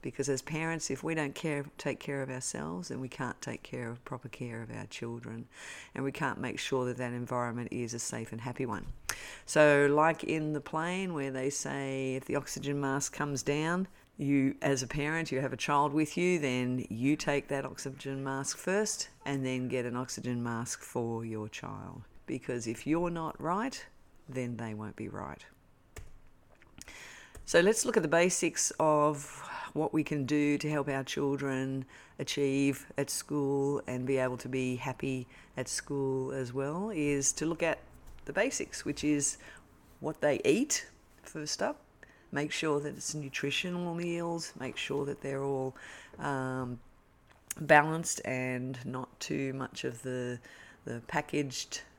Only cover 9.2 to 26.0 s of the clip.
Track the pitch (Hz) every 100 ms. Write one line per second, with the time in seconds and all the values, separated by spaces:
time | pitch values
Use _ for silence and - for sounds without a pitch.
9.2 | - - - 151 151 143 143 147 160 156
10.2 | - 160 151 151 - 160 165 185 190 160
11.2 | 139 131 131 139 143 139 135 135 131 131
12.2 | - 143 139 - 143 143 139 135 - -
13.2 | 147 139 - 147 160 180 190 - - -
14.2 | 139 143 135 - 156 135 127 147 147 160
15.2 | 160 131 139 127 - 147 143 147 151 -
16.2 | 180 180 143 127 123 127 - 110 131 151
17.2 | - 143 - 139 135 131 139 131 135 135
18.2 | 135 135 135 - - 196 214 - - -
19.2 | - 139 131 127 127 127 120 120 131 -
20.2 | 123 120 120 117 123 - - - 117 113
21.2 | 113 110 107 - 92 101 90 - 104 -
22.2 | - 131 - 123 113 117 - 160 175 175
23.2 | 160 - 156 185 262 - - - - -
24.2 | - 127 123 117 113 107 107 - - 98
25.2 | 71 - - - - - - -